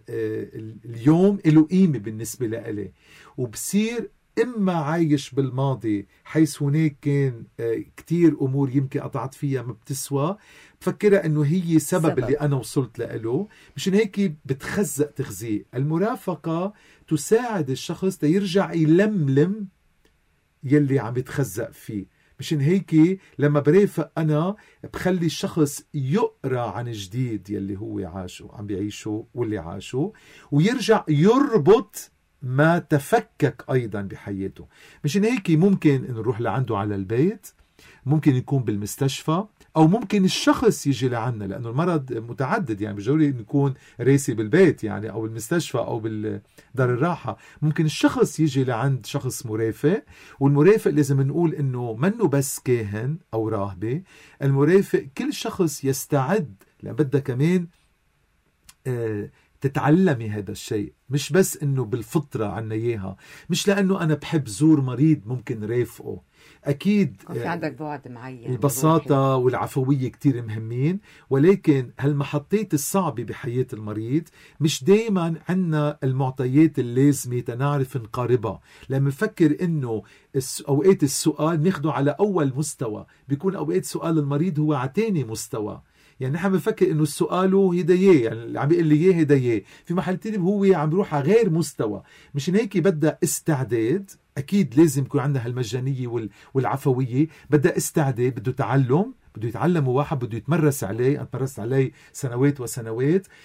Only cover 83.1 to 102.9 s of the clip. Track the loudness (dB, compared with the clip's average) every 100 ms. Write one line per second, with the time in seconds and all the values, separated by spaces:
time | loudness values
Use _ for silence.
83.1 | _ -6 -4 -2 -4 -2 -2 -2 -4 -2
84.1 | 0 0 0 0 0 0 0 -2 -2 0
85.1 | 0 -4 -8 -8 -8 -8 -10 -18 _ _
86.1 | -8 -6 -2 0 0 0 0 2 2 0
87.1 | 0 -2 0 2 4 4 2 2 4 6
88.1 | 6 4 -4 -6 -2 2 4 4 4 6
89.1 | 4 4 4 4 0 -4 -12 -6 -4 -2
90.1 | -4 -4 -2 0 2 4 4 2 0 0
91.1 | 0 4 4 4 2 -2 -2 -4 -6 -12
92.1 | -20 -12 -6 0 0 0 2 2 2 0
93.1 | 2 -2 -2 -2 -2 0 0 0 0 -4
94.1 | -18 _ -10 -2 0 2 6 4 4 -2
95.1 | 0 0 -2 -2 -4 -4 -4 -4 -4 -4
96.1 | -6 -6 -12 -6 -2 0 0 0 0 0
97.1 | 0 0 -2 0 2 2 0 -2 0 0
98.1 | 0 -2 -2 -4 -2 0 2 4 2 0
99.1 | -6 _ -10 -8 -2 0 2 2 0 0
100.1 | -4 -4 -6 -2 2 2 0 -4 -2 0
101.1 | 0 -4 -6 -6 -6 -2 0 0 -4 -20
102.1 | -10 -6 0 0 0 -6 -8 -6